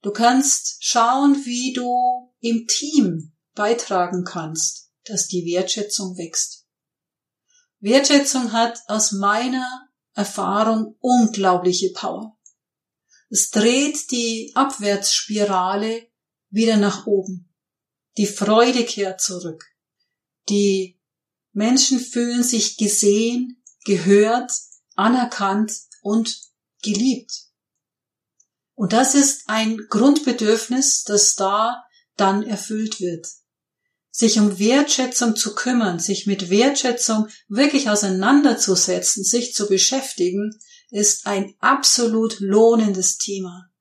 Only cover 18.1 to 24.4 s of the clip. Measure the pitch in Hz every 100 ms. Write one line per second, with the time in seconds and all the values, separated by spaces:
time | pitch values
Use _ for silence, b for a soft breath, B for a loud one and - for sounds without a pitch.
18.1 | - 202 - 202 220 247 254 233 - 196
19.1 | 185 - 180 175 156 - _ _ _ _
20.1 | _ _ _ - 202 202 190 185 _ _
21.1 | _ _ _ _ 202 220 262 - 254 -
22.1 | 240 240 240 240 233 - - 208 - 202
23.1 | 208 233 247 247 - _ _ - 190 165
24.1 | 202 214 240